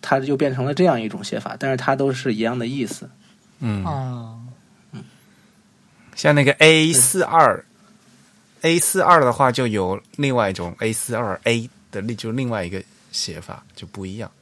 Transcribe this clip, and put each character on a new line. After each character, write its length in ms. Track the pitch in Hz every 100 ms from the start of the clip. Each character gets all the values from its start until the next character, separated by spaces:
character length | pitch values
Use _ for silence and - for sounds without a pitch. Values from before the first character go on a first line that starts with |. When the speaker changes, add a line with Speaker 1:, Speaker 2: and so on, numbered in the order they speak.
Speaker 1:
它 180 | - 139
就 160 | 135 139
变 180 | 147
成 120 | 131 131
了 80 |
这 100 | 147
样 180 | 180 127
一 60 | 110
种 160 | 104
写 160 | - 113
法， 160 | - -
但 140 | 139
是 60 | 127
它 180 | 131 135
都 160 | 139
是 220 | 127 139
一 60 | 107
样 200 | 113 127
的 80 | 117
意 180 | 139 110
思。 240 | - - _ _ _ _ _
Speaker 2:
嗯。 240 | 120 101 123
Speaker 3:
哦。 520 | 143 131 123 113 113 120 123 _ _ _
Speaker 1:
嗯。 100 | - - _ _ _ _ _ _ _ _ _ _
Speaker 2:
像 220 | - 156 147
那 80 |
个 80 | 139
A 380 | 139 160 160 156
四 320 | 143 127 190
二 400 | 165 165 143 87 - _ _ _ _ _ _ _ _ _
，A 140 | 165 170
四 200 | 170 190
二 220 | 170 170
的 100 | 131
话 180 | 117 135
就 160 | 120 123
有 360 | 104 92 98 _ -
另 180 | 143 123
外 140 | 104
一 40 |
种 220 | 95 87 -
A 120 | 113
四 240 | 113 - 113
二 240 | 113 92 -
A 240 | 117 117 _ _
的， 120 | 107 104 117
就 180 | 113
另 160 | 117 127
外 160 | 110 92
一 40 |
个 140 | 95 - _ _
写 280 | - - 80
法， 240 | - - - -
就 120 | 98
不 180 | - 95
一 120 | 101
样。 120 | 101 _